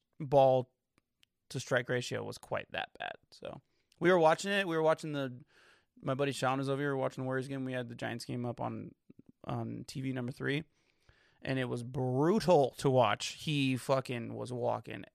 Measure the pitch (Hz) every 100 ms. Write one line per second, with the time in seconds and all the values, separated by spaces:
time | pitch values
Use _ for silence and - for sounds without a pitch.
0 | _ - 143 143 135 131 123 _ _ _
1 | _ _ _ _ - 139 - 127 123 127
2 | 120 113 107 107 - 117 - - - -
3 | - - _ - - - _ _ _ -
4 | 170 185 156 165 196 202 196 160 156 156
5 | 160 147 135 123 - _ - _ _ _
6 | 135 131 143 120 127 135 135 135 143 135
7 | 131 - 131 131 135 139 131 127 120 120
8 | 117 117 - 123 120 - 117 113 - -
9 | - - - _ - 123 117 117 123 143
10 | 131 131 123 - 131 143 - _ _ _
11 | _ _ _ _ - 131 123 123 120 135
12 | 127 127 156 214 151 165 127 - 143 127
13 | 110 110 - - - 143 135 127 - 135
14 | 131 123 113 113 117 123 117 113 110 110
15 | -